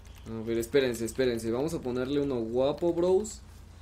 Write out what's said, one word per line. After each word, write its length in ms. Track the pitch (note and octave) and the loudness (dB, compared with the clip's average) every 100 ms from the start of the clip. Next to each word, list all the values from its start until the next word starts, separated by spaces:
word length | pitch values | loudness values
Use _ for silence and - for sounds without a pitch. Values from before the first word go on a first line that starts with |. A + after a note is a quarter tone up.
| - - A2+ | -18 -16 -10
A 180 | A2+ A2+ | -6 -2
ver, 120 | A#2 | 0
espérense, 460 | A#2 C#3+ C3 A2 | 2 4 4 2
espérense. 460 | A2+ - B2+ A#2 A2+ | -2 0 2 2 0
Vamos 240 | A#2+ D#3 | 0 0
a 60 | D#3+ | -2
ponerle 400 | C3 B2 B2+ C#3+ | -2 -2 0 0
uno 160 | C#3+ B2 | 0 0
guapo, 560 | A2+ B2 C3+ D3+ E3+ | 0 2 2 2 0
bros. 480 | E3 F3+ F#3+ G#3+ - - - - - | 2 4 4 2 -8 -16 -20 -20 -20